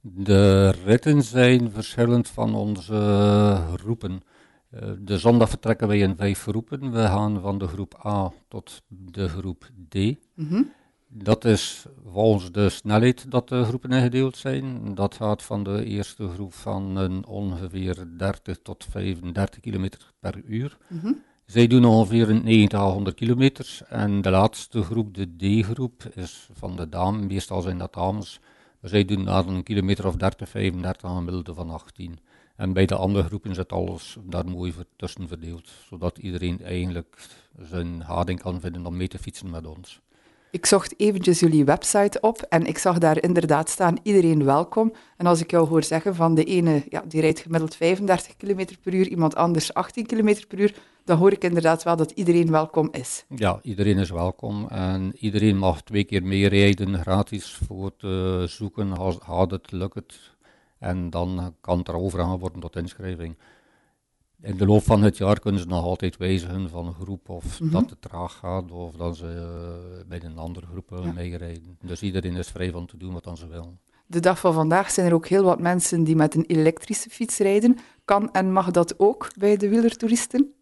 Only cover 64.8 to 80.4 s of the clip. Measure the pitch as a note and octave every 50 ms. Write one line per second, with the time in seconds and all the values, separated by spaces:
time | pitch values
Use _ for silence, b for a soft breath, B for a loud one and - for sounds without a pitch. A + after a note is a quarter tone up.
64.8 | - - A#2 G2+ G#2 G#2 - - G2 F#2+ G#2 G#2 - G#2+ G2 G2 F2+ E2+ F2+ F2
65.8 | E2 F2 F#2 - - F#2 E2+ _ F#2 F2+ F#2+ F#2 E2+ F2+ F2 F#2+ G2 F2 D#2+ F2
66.8 | E2+ E2+ E2+ D#2+ F#2+ F#2 G2 F2+ _ _ F2 F2 - - - - E3 D#3+ D#3+ F3+
67.8 | A#3+ A#3+ - _ - - - F2 F2 - - - - F2 F2+ F#2+ F#2 F2 E2+ F2
68.8 | F2 E2+ D#2 E2 E2+ F2 E2+ E2 E2+ E2+ E2+ E2+ E2+ E2+ E2+ E2+ E2+ E2+ E2+ E2+
69.8 | F2+ F2 F2+ F2+ F2+ F2+ F2+ F2 E2 E2 D#2 D#2+ D#2+ E2 F2 F2+ E2 E2+ E2 F2+
70.8 | F#2 _ F#2 F2+ F2+ E2+ E2 F2 F2 F2+ E2+ E2+ E2+ E2+ E2+ E2 E2 F2 F2+ E2
71.8 | - F2 F2+ E2 - G2+ F2+ F#2+ E2 F#2 F2 F2+ F2 - - - F2+ F#2 E2+ F2
72.8 | F2 F2 - E2+ F2+ F#2 F2+ E2+ - - F2 D#2+ E2 E2+ E2 E2+ E2 E2+ F2+ F#2
73.8 | _ _ _ _ _ _ - E3+ E3+ F#3 F#3 E3+ - F#3+ E3 D#3+ D#3+ D#3+ E3 F#3
74.8 | G3 - - - F#3 F3 E3+ E3 E3 - F#3 G3 G3 F#3 F3 - E3+ F3 F3+ F3+
75.8 | E3+ - - E3+ E3 D#3 D#3+ D#3+ D#3 D3+ - D#3 E3 - F3 D#3+ D#3 D#3+ E3 -
76.8 | - - G#3+ - - - - - A#3+ A3+ - - G#3 G3 G3 G#3 G#3+ B3 B3+ A#3+
77.8 | B B B B B - G3+ G3+ G#3 - - F#3+ F#3+ F#3+ F#3 F#3+ F#3 F3+ F3 F3
78.8 | E3+ E3+ - - G3 G3+ G#3+ - - - - - F#3+ G3+ G#3 G3+ G3+ G3+ G3+ A3+
79.8 | A#3 A#3 A3+ - - A3 A3+ A#3 - - - B3+